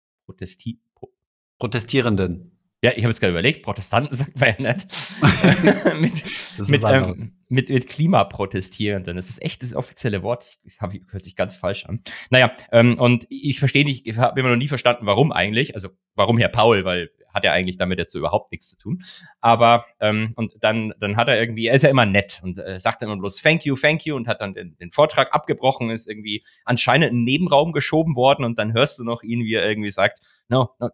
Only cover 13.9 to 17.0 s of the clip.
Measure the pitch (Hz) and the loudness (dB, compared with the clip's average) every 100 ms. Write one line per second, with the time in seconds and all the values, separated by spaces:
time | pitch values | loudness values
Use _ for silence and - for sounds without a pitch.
13.9 | 123 113 110 123 135 127 120 143 131 123 | -2 -6 0 0 2 0 0 0 0 2
14.9 | 120 104 101 151 85 98 110 - 104 92 | 2 2 2 2 2 0 0 -2 -6 -14
15.9 | - _ - 101 117 98 113 110 101 92 | -16 _ 0 2 4 2 4 4 4 2
16.9 | 90 | -4